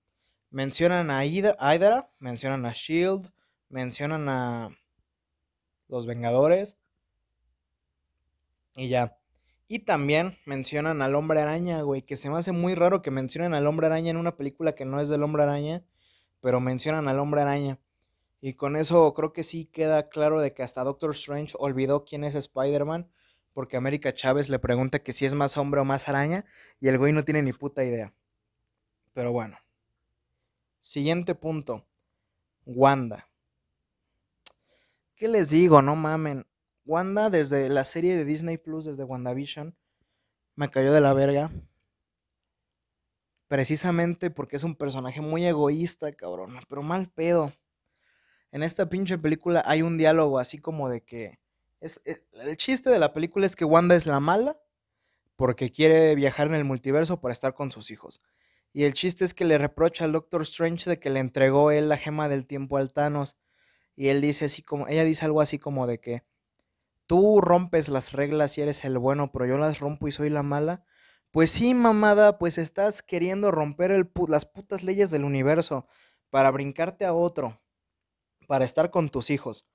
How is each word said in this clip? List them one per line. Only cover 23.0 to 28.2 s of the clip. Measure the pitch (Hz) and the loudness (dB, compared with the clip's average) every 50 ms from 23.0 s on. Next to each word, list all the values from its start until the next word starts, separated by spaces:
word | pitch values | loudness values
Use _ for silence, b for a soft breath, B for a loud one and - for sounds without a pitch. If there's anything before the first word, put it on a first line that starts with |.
| 175 175 _ _ _ _ _ _ _ _ - | -8 -12 _ _ _ _ _ _ _ _ -12
porque | 139 131 - - 127 | -10 -10 -6 -6 -4
América | 127 135 143 147 - 139 127 | -4 -2 -4 -4 -4 -4 -6
Chávez | - - 131 131 143 143 135 | -2 0 0 2 2 0 -2
le | 135 127 | -2 -2
pregunta | - 123 123 123 131 131 - 143 | 0 0 0 0 0 0 -2 -4
que | - - 123 | -4 -4 -4
si | - 139 | -2 0
es | 135 139 | 0 0
más | 147 143 135 - | 0 0 0 0
hombre | 147 139 143 143 143 | 0 -2 0 0 0
o | 135 | 0
más | 139 139 135 - - | 0 0 -2 -2 -2
araña, | 139 139 143 151 170 190 - b b b b b b b | -2 -2 -2 -2 -4 -6 -8 b b b b b b b
y | 135 131 | 0 2
el | 131 127 | 2 4
güey | 135 147 151 | 4 2 2
no | 151 143 | 2 0
tiene | 151 151 151 143 | 0 0 0 0
ni | 131 120 | -2 -4
puta | - 139 143 - 143 131 | -6 -10 -8 -4 -4 -2
idea. | 127 120 113 107 101 _ _ | -2 -2 -4 -6 -10 _ _